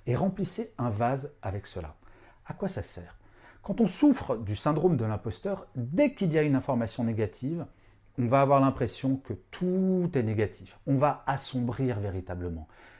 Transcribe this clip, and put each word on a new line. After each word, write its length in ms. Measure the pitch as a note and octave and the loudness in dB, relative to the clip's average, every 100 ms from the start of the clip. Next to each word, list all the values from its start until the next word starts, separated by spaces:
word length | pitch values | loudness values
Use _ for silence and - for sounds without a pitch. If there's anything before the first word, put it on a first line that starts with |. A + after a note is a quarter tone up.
| - | -2
et 100 | B2+ | 0
remplissez 560 | F#3+ F#3+ - - A3+ - | 0 -2 -4 -4 -8 -4
un 120 | A#2+ | -4
vase 440 | G#2 A#2+ C3+ C#3+ - | 0 0 0 -6 -10
avec 240 | G2+ G2 - | -8 -6 -8
cela. 300 | F#2 D#2 - - - - - - | -10 -10 -14 -20 -20 -20 -20 -14
À 80 | |
quoi 140 | - F#3+ | -6 -6
ça 140 | - | -6
sert ? 360 | - F2+ F2 - - - - - | -8 -12 -14 -20 -20 -20 -20 -14
Quand 180 | - A3 | -4 2
on 60 | G3+ | 2
souffre 500 | - D4 - - A#2 | 4 4 4 0 -4
du 200 | G#2 G#2+ | -2 -2
syndrome 400 | D3+ D3+ F3+ C3 | 0 4 4 4
de 80 | |
l'imposteur, 600 | A2 G#2+ A2+ - G3 G3 - | 0 -2 -4 -6 -6 -6 -8
dès 400 | B2+ A#2+ F#3 D4 | -8 -2 2 2
qu'il 180 | - F3+ | 2 0
y 60 | D#3 | 2
a 40 | |
une 140 | D3+ C3 | 4 2
information 480 | - B2 A2+ - | 2 -2 -2 -2
négative, 600 | A#2 A2 G#2+ - C3 E3+ - - - - _ - | -2 0 -2 -2 -6 -6 -8 -16 -20 -20 _ -4
on 100 | A#2+ | 2
va 140 | C3+ | 4
avoir 200 | C#3 C#3 | 6 6
l'impression 560 | C3+ - A#2 - C3+ C3+ | 4 2 -4 -2 -2 -2
que 180 | - G#2 - | -4 -10 -10
tout 600 | - F3+ F#3 F#3 F#3 F3 | -4 -2 2 2 2 0
est 80 | C3 | 0
négatif. 560 | A2 G#2+ G#2 - - - - | 0 0 -2 -4 -20 -10 0
On 80 | |
va 280 | C3+ C#3+ - - | 2 2 0 -4
assombrir 720 | C#3 - B2+ A#2+ A#2 C3 G#2+ | -4 -2 -2 -2 -2 -2 -2
véritablement. 680 | G2+ F#2 F2+ F2 F2 D#2+ D#2+ - - | -4 -6 -6 -6 -6 -8 -12 -20 -20